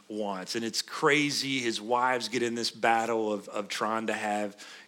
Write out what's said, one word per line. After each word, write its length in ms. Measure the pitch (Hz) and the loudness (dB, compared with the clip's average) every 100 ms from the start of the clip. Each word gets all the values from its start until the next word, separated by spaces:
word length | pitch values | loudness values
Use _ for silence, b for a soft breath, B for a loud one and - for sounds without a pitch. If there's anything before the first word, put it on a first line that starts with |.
| - | -8
wants. 480 | 107 101 95 92 117 | -6 -4 -4 -4 -4
And 80 | |
it's 180 | 113 - | -2 -4
crazy. 800 | - - 156 147 147 - 135 135 | -6 0 4 4 4 0 -2 0
His 220 | 120 104 | 0 -2
wives 480 | 107 123 127 127 110 | 0 2 4 2 0
get 120 | 120 | 0
in 140 | 117 117 | 0 0
this 160 | 113 | -4
battle 640 | 113 117 113 113 113 110 | 2 4 4 4 0 0
of, 140 | 104 - | -2 -4
of 180 | 107 98 | -6 -6
trying 400 | - 107 113 110 | -2 0 0 -2
to 60 | |
have 420 | 107 107 104 104 - B B | -2 -2 -2 -2 -8 B B